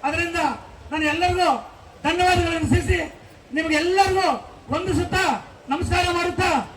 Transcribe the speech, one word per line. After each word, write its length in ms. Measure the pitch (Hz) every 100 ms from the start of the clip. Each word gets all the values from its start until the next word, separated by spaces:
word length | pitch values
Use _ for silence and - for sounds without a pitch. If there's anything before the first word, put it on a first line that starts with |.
| 277
ಅದರಿಂದ 320 | 330 339 330 294 226 - - -
ನಾನು 140 | 311 302
ಎಲ್ಲರಿಗೂ 360 | 320 359 359 339 285 - - - - 285
ಧನ್ಯವಾದಗಳನ್ನು 640 | 349 359 359 339 330 311
ಸಲ್ಲಿಸಿ 260 | 359 - 359 302 - - - - 277
ನಿಮ್ಗೆ 200 | 320 302
ಎಲ್ಲರಿಗೂ 460 | 349 381 392 381 359 254 - - - 302
ಒಂದು 140 | 370 302
ಸುತ್ತ 180 | 349 370 349 208 - - -
ನಮಸ್ಕಾರ 320 | 294 - 349 349 349
ಮಾಡುತ್ತಾ 320 | 349 349 370 285 -